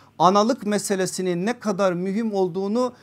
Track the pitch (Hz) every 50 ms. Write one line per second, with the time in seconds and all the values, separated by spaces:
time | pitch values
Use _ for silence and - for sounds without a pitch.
0 | - - _ - 160 180 196 202 214 226 277 - 190 202 208 196 196 - 202 185
1 | 185 180 - - 185 185 175 170 180 220 247 240 - 214 202 175 202 190 180 170
2 | 180 196 190 220 233 220 202 196 190 185 165 190 190 202 214 247 254 247 - -